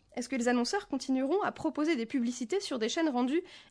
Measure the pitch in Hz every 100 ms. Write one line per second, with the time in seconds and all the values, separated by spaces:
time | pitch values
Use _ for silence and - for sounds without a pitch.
0 | _ - 240 262 233 247 240 403 - 269
1 | - 262 269 370 415 - 320 - 302 311
2 | 226 277 240 247 233 381 392 262 226 339
3 | 320 247 247 311 359 - -